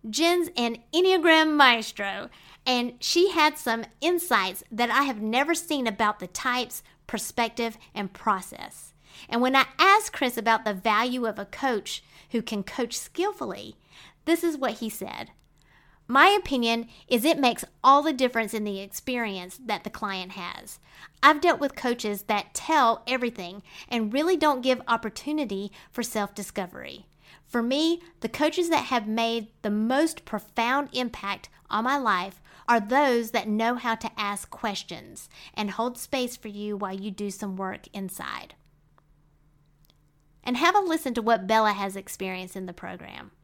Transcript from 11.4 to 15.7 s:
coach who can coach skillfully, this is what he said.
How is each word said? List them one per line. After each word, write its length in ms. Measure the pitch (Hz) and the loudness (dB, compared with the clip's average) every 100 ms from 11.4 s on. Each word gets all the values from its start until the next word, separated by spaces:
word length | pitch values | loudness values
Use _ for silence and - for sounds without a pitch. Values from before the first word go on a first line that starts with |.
| 202 | -10
coach 580 | - 269 220 - - _ - - | -2 0 0 -4 -12 _ -20 -4
who 140 | 233 | -4
can 180 | 226 208 | -2 -6
coach 340 | 196 - 240 - | -6 -4 -4 -4
skillfully, 800 | - - 381 381 233 196 - - _ - - _ - | -8 -4 -4 -2 -8 -10 -14 -20 _ -20 -20 _ 0
this 180 | 330 | 2
is 120 | 339 302 | 2 -2
what 180 | 262 | -4
he 160 | 214 226 | -4 -8
said. 420 | - - - - _ _ _ _ | -8 -10 -12 -14 _ _ _ _